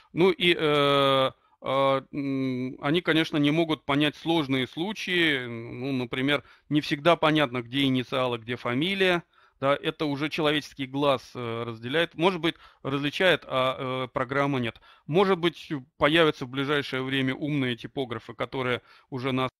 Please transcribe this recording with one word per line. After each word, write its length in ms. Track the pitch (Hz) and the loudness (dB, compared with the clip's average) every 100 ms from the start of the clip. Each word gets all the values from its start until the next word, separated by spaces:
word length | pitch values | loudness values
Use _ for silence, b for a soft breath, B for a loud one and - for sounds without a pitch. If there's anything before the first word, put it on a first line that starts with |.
| B | B
Ну 180 | 151 190 | 2 4
и, 240 | - 175 165 | 4 2 4
э, 760 | 151 147 143 143 139 135 131 - b b | 2 4 4 4 4 4 2 -2 b b
э, 400 | - 135 135 135 - | -4 0 2 0 -4
м, 640 | 147 139 135 131 127 127 - | -6 -4 -2 -2 -4 -6 -4
они, 200 | 143 170 | -2 0
конечно, 360 | 175 156 160 156 | 2 2 2 2
не 140 | 147 | 2
могут 340 | 160 160 151 - | 2 0 -2 0
понять 300 | 139 151 - | 0 0 0
сложные 500 | 160 170 131 131 123 | 0 0 2 -2 -2
случаи, 760 | 156 190 214 - 175 165 135 123 | -4 -6 -6 -4 0 2 0 -4
ну, 440 | 117 117 123 135 | -10 -10 -8 -4
например, 500 | 131 123 131 135 143 b b _ | -2 -2 -2 0 0 b b _
не 120 | 147 | -2
всегда 340 | - 147 151 165 | 0 0 2 4
понятно, 440 | 156 156 139 123 | 4 4 2 -2
где 200 | 117 135 | -4 0
инициалы, 540 | 135 131 120 131 127 117 | 2 0 -2 -2 -2 -4
где 160 | 110 120 | -6 -6
фамилия. 680 | 123 123 175 196 185 175 - b b _ | -2 -2 0 0 2 2 -2 b b _
Да, 140 | 135 143 | 0 0
это 300 | 156 151 156 | -2 -4 -4
уже 240 | 139 151 | -2 -4
человеческий 580 | - 151 151 - - 131 | 0 0 0 -4 -10 -8
глаз, 440 | 135 143 127 - 127 | 0 2 0 -4 -10
э, 280 | 117 113 117 | -8 -6 -8
разделяет. 500 | 113 120 151 170 151 | -8 -4 -2 -2 2
Может 260 | 170 180 | 0 2
быть, 140 | 165 - B B | -2 -4 B B
различает, 600 | 135 139 143 - 185 147 - | -6 -4 -4 0 2 2 0
а, 580 | 131 131 131 131 131 127 | 0 0 -2 -6 -6 -4
э, 40 | |
программа 460 | 135 127 139 143 135 | -4 -2 0 0 0
нет. 220 | 117 - B B - | -4 -8 B B -2
Может 320 | 160 196 180 | 2 4 2
быть, 320 | 170 - - 147 131 _ | 0 -4 -8 -10 -10 _
появятся 480 | 147 165 156 - 127 | 2 6 4 2 -6
в 40 | |
ближайшее 540 | 131 139 147 - 131 | -4 -2 -2 -2 -4
время 320 | 131 135 131 - | -2 0 -2 -2
умные 400 | 147 147 127 117 | -2 -2 -2 -4
типографы, 580 | 120 143 123 113 - 117 | -8 -8 -6 -8 -10 -10
которые 460 | 127 139 127 117 b b b | -8 -4 -2 -2 b b b
уже 200 | 131 131 | -6 -2
на 160 | 127 127 - | -2 -2 -6